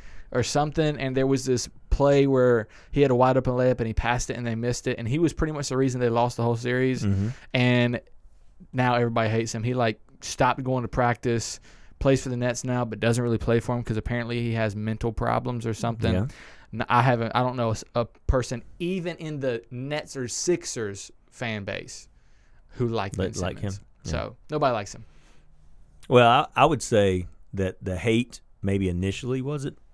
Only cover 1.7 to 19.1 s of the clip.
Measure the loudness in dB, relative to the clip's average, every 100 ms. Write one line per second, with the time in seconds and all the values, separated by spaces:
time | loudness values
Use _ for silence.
1.7 | -12 -4 2 4 6 6 6 6 4 0
2.7 | -10 -4 2 4 6 4 4 2 2 2
3.7 | 2 0 -2 0 -2 -4 -6 -6 -4 -2
4.7 | -2 -4 -4 -2 0 0 0 -4 -4 -4
5.7 | 0 0 2 0 2 0 0 0 0 -2
6.7 | 0 0 0 0 0 0 -4 -4 2 4
7.7 | 4 2 -2 -8 -20 -20 -20 -20 -20 -8
8.7 | -2 2 2 2 2 0 0 -2 -4 -4
9.7 | 0 0 -2 -10 -16 -12 0 2 2 -2
10.7 | -4 -2 0 0 0 0 -2 -2 -10 -16
11.7 | -20 -20 -2 2 2 0 -2 -2 -2 -2
12.7 | -2 -2 0 2 2 2 0 2 0 0
13.7 | -4 -2 -4 -4 -4 -4 -4 -2 0 -2
14.7 | -2 -4 -2 -4 -2 0 0 -2 -4 -4
15.7 | -2 -2 -2 0 0 -2 -6 -20 -20 -12
16.7 | -8 2 4 4 4 2 0 0 0 -2
17.7 | -2 -4 -4 -4 -4 0 0 -2 -6 -10
18.7 | -8 -4 -4 -6